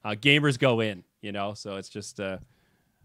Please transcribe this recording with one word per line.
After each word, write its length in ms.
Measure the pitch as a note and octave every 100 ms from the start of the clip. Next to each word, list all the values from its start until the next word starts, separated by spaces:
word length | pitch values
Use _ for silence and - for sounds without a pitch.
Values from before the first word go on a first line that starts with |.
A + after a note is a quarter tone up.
uh, 80 | G#2+
gamers 460 | G#2+ C#3 D3 D3 B2+
go 220 | C3+ A#2
in, 240 | A2 F#2+ - _
you 100 | G#2
know? 220 | G2+ G2+
So 220 | G#2 G#2 G2
it's 120 | F#2
just, 300 | G#2 G2+ -
uh, 180 | F#2+ F#2+ - _ _ _ _ _